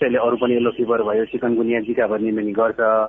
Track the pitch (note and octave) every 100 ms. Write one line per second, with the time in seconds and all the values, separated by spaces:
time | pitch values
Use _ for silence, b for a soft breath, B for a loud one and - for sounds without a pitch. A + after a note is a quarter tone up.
0 | C3 A#2+ A#2+ A#2+ B2 A#2+ A#2 A2 A#2 A#2
1 | G#2+ A2 A2 A#2+ A#2+ A#2 A#2 A#2 G#2+ A#2+
2 | A2 G#2+ A2 A2 G#2+ G2+ A2+ G#2+ A2+ A2